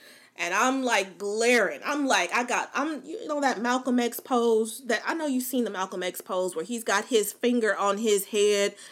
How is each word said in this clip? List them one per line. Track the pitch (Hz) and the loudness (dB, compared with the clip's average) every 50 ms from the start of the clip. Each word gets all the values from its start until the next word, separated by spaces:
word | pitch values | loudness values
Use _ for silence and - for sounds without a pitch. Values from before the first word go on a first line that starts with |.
| - - - - - - _ | -20 -20 -20 -20 -20 -16 _
And | - 175 175 185 | -6 -4 -2 0
I'm, | 208 247 262 269 269 262 | 2 2 2 2 0 0
like, | 247 226 202 190 190 170 | 2 2 2 0 -2 -6
glaring. | 165 202 202 208 220 226 240 247 233 196 165 143 127 - | -8 -6 -4 -2 0 2 4 4 4 4 2 -2 -4 -4
I'm | - 285 294 277 | -4 -2 0 2
like, | 254 214 185 175 175 208 | 2 2 2 2 2 0
I | 220 247 | -2 0
got, | 247 214 170 - - - | 0 -2 -2 -2 -2 -4
I'm, | 247 285 320 311 247 - | -4 -4 -4 -4 -8 -10
you | 311 320 - - | -12 -12 -10 -6
know | 311 294 294 | -4 -2 0
that | 277 254 - 196 | 0 0 0 0
Malcolm | 240 240 247 254 254 269 247 247 | 0 0 0 0 0 0 0 2
X | 240 233 233 - | 2 0 -2 -6
pose? | - - 262 233 233 233 226 220 226 220 - - 277 | -6 -2 0 2 2 4 2 2 0 -2 -6 -8 -4
That, | 233 311 - - | -2 -2 -2 -2
I | - 320 | -4 -4
know | 320 311 | -2 -2
you've | 294 254 254 254 | 0 0 -2 -2
seen | - 277 247 233 | -2 -2 -2 -2
the | 196 | -2
Malcolm | 202 185 190 190 208 185 180 | -2 -4 -6 -4 -4 -6 -6
X | 180 180 - | -6 -6 -8
pose | - - 196 185 185 180 - | -8 -4 -2 -2 -2 -2 -2
where | 160 165 | -6 -6
he's | 202 240 226 226 | -6 -6 -6 0
got | 226 196 202 208 | 2 2 2 2
his | - 262 214 202 202 - | 2 2 2 2 2 -4
finger | - - 247 247 240 220 208 190 | -2 0 2 2 4 2 2 2
on | 160 196 202 196 | 2 2 0 0
his | 208 233 220 208 196 202 | 2 2 2 2 2 0
head, | - 226 208 202 208 208 202 202 202 202 - - - | 0 0 2 4 4 4 4 2 0 -2 -6 -20 -20